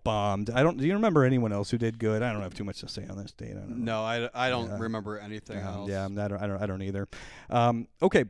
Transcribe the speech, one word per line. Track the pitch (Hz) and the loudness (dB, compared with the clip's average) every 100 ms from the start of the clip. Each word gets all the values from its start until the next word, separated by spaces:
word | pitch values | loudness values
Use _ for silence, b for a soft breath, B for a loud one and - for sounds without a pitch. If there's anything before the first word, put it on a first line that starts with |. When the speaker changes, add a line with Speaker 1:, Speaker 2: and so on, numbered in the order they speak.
Speaker 1:
bombed. | 117 107 101 98 104 | 0 2 2 0 0
I | 120 | 4
don't. | 160 131 | 4 4
Do | 147 | 2
you | |
remember | 202 220 156 | 4 6 6
anyone | 131 127 113 | 6 6 2
else | 101 101 | 0 0
who | 120 | 0
did | 113 113 | 0 0
good? | 110 107 | 0 2
I | 120 | 0
don't | 107 | -2
have | 92 - | -6 -6
too | |
much | 104 - | -8 -8
to | - | -10
say | - 95 | -10 -10
on | 98 | -10
this | 98 | -12
date. | - 110 | -12 -12
I | 98 | -10
don't | 101 | -8
know. | 117 113 110 | -4 -2 0
Speaker 2:
No, | |
I, | 110 117 120 | 0 0 -2
I | 120 127 | 0 0
don't | 123 104 | 0 -2
Speaker 1:
Yeah. | 104 | -2
Speaker 2:
remember | 113 110 104 107 | -2 -4 -4 -8
anything | 104 107 - 101 | -8 -10 -8 -8
Speaker 1:
Um, | 95 | -6
Speaker 2:
else. | 98 101 | -6 -4
Speaker 1:
yeah, | 98 98 | -2 -2
I'm | 101 | -2
not, | 104 | -2
I | 98 101 | -2 -2
don't, | 98 | -2
I | 104 | -2
don't | 95 | -2
either. | 98 98 98 B B B B | -4 -4 -6 B B B B
Um, | 120 120 117 - - | 2 4 2 -4 0
okay, | 190 - | 4 4